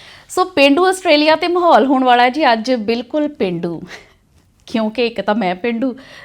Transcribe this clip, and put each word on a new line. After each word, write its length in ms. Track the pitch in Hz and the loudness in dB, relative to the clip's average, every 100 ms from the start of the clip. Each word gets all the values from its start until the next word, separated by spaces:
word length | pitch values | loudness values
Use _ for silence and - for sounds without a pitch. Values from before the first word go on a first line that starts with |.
| - - - | -20 -20 -8
ਸੋ 160 | - | -4
ਪੇਂਡੂ 420 | 370 294 277 277 370 | -2 2 4 4 2
ਆਸਟ੍ਰੇਲੀਆ 500 | 370 349 294 302 311 | 0 2 2 4 2
ਤੇ 120 | 349 | 0
ਮਾਹੌਲ 380 | 349 349 277 269 | 0 4 4 4
ਹੋਣ 180 | 262 | 2
ਵਾਲਾ 180 | 254 240 | 2 2
ਹੈ 80 | 247 | 2
ਜੀ 220 | 269 285 | 2 0
ਅੱਜ 200 | 226 226 | 0 -2
ਬਿਲਕੁਲ 560 | 247 208 233 247 302 294 | -4 -2 -4 -4 -4 -4
ਪੇਂਡੂ, 540 | 294 190 170 175 165 175 - - _ _ _ _ _ - | -4 -4 -4 -6 -8 -14 -20 -20 _ _ _ _ _ -8
ਕਿਉਂਕਿ 400 | 226 214 220 233 | -4 -4 -2 -4
ਇੱਕ 140 | 226 | -4
ਤਾਂ 140 | 190 | -4
ਮੈਂ 200 | 214 185 | -2 -2
ਪੇਂਡੂ, 420 | 180 240 226 262 226 - - | -4 -4 -4 -4 -6 -14 -20